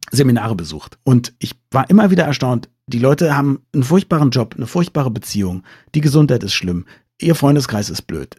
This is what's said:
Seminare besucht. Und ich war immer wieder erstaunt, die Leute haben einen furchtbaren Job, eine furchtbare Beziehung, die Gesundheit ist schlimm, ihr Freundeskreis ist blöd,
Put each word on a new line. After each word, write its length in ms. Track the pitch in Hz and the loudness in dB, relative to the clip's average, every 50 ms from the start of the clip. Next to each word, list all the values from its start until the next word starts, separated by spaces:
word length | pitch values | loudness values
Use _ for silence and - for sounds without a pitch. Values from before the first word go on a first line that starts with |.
| - - | -12 -4
Seminare 440 | - 131 143 127 120 113 104 113 110 | 0 2 4 4 2 2 0 -2 -6
besucht. 420 | 87 82 78 78 76 - - - _ - | -6 -8 -10 -12 -14 -16 -18 -20 _ 0
Und 300 | 135 127 123 120 - - - | 2 4 4 2 0 -8 -10
ich 120 | - - - _ _ _ | -10 -10 -10 _ _ _
war 180 | - 131 135 - | -2 -2 2 4
immer 200 | 180 214 214 190 | 4 4 4 4
wieder 120 | 185 175 165 | 2 2 0
erstaunt, 460 | 151 139 - 135 127 123 110 - - _ _ _ | 0 -2 -2 -2 -2 -2 -2 -4 -8 _ _ _
die 120 | - 127 117 | -8 -4 0
Leute 360 | 123 135 147 143 175 156 143 | 2 2 2 2 2 0 0
haben 240 | 143 139 143 135 - _ _ - | 0 0 0 -2 -2 _ _ -2
einen 100 | 147 123 | -2 0
furchtbaren 460 | 131 165 196 196 - 180 151 143 131 | 2 2 0 2 0 0 0 2 2
Job, 240 | 117 127 110 - - | 0 0 -2 -4 -6
eine 80 | - 117 | -10 -10
furchtbare 460 | 113 - 175 170 - - 151 135 127 | -4 -2 -2 -2 -2 -2 -2 -2 -2
Beziehung, 520 | 107 110 - - - 101 98 90 92 95 - - - - _ _ - | -4 -6 -8 -8 -4 -4 -4 -4 -4 -8 -12 -16 -20 -20 _ _ -2
die 80 | 151 | 0
Gesundheit 420 | 151 151 131 156 151 131 127 113 101 | 2 2 4 4 4 4 2 0 -2
ist 100 | 95 - | -4 -6
schlimm, 320 | - 92 90 87 87 92 - - _ _ _ _ - | -4 -4 -4 -4 -4 -6 -10 -18 _ _ _ _ -4
ihr 140 | - 165 160 | 0 0 0
Freundeskreis 540 | - 147 143 143 147 131 - 110 104 101 - | 2 2 2 2 2 0 -2 -4 -6 -6 -6
ist 140 | 82 - - | -8 -10 -10
blöd, 340 | - 82 76 67 - - | -10 -10 -10 -10 -12 -18